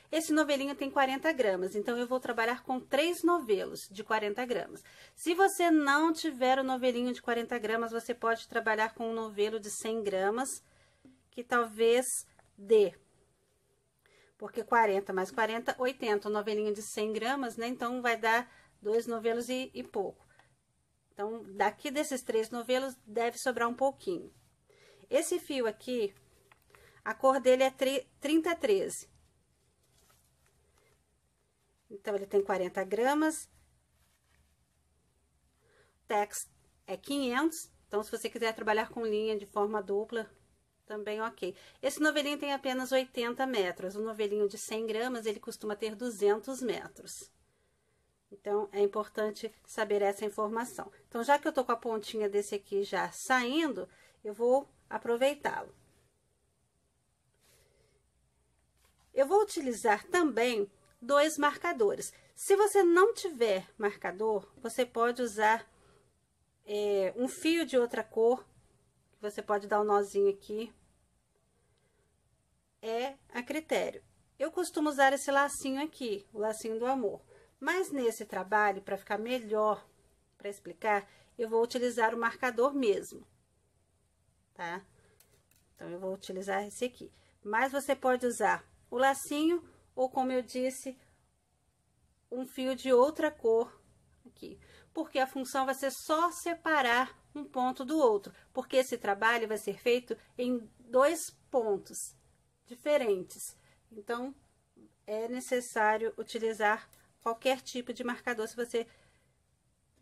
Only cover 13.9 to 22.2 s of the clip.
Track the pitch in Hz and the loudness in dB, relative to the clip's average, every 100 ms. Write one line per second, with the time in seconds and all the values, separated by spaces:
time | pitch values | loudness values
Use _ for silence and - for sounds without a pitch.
13.9 | _ _ _ _ _ 208 240 220 233 208 | _ _ _ _ _ -10 -8 2 4 6
14.9 | 196 196 190 185 - 220 226 247 254 254 | 4 0 -2 -2 0 0 0 -4 0 0
15.9 | 269 240 208 208 208 208 214 214 208 214 | -2 0 0 0 -2 -2 -2 -2 -4 -6
16.9 | - 214 220 226 277 247 226 240 254 240 | -4 -2 -2 -2 -2 -4 -6 -6 -4 -4
17.9 | 254 240 226 277 233 240 - _ _ 208 | -2 0 0 2 2 0 -14 _ _ -2
18.9 | 226 233 226 226 233 240 254 262 233 254 | 0 0 -2 0 -2 -2 -4 -4 -10 -8
19.9 | 214 185 - _ _ _ _ _ _ _ | -4 -6 -8 _ _ _ _ _ _ _
20.9 | _ _ - 208 226 202 196 208 214 294 | _ _ -8 -8 -8 -10 0 0 0 -6
21.9 | 269 302 254 | -2 -2 -4